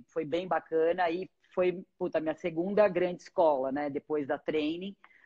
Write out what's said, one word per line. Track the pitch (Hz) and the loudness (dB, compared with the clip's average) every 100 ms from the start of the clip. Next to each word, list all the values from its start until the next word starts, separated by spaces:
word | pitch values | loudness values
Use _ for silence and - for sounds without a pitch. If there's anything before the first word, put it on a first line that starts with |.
| - | -8
foi | 165 156 | -6 -2
bem | 165 185 | -4 -2
bacana, | 160 - 160 160 180 170 | -4 0 0 2 2 0
e | 175 185 _ _ - | -2 -8 _ _ 0
foi, | 180 180 - - | 0 -2 -8 -8
puta, | 180 160 | -2 -2
minha | 156 151 | -2 -4
segunda | 175 165 185 208 208 | -4 -4 2 4 4
grande | 175 180 - | 4 -2 -2
escola, | - - 160 135 135 | -4 2 4 4 0
né, | 139 147 | -2 -4
depois | 139 - 151 139 | -6 -4 -4 -2
da | 143 | -4
Training, | - 156 151 170 196 - - _ | -2 -2 -2 -4 -8 -12 -20 _